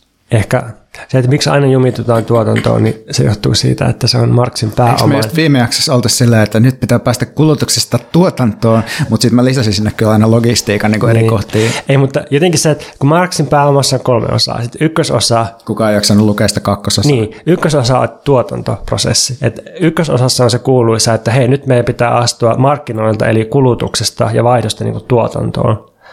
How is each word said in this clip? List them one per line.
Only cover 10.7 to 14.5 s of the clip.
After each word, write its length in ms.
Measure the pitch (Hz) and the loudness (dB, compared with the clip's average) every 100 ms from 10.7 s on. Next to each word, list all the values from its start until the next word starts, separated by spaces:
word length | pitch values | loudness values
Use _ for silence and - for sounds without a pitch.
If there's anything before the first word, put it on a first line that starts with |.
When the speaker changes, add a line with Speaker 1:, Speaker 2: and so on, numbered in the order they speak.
| 104 107 | -2 0
Speaker 2:
niinku 160 | 107 123 | 0 2
eri 120 | 113 | 2
Speaker 1:
Niin. 120 | 113 | 2
Speaker 2:
kohtiin. 400 | 110 101 107 113 123 - | 0 -2 -2 0 -2 0
Speaker 1:
Ei, 80 | 139 | 0
mutta 280 | 135 147 - | 2 -2 -2
jotenkin 300 | 139 180 156 | 0 2 0
se, 100 | 160 | 0
että 140 | 147 - - | -2 -6 -4
kun 100 | 139 | 0
Marxin 380 | 165 180 - 139 | 2 0 -2 0
pääomassa 500 | 147 143 139 131 127 | 2 2 2 0 -2
on 60 | |
kolme 260 | - 117 117 | 0 0 0
osaa, 280 | 117 123 | -2 -2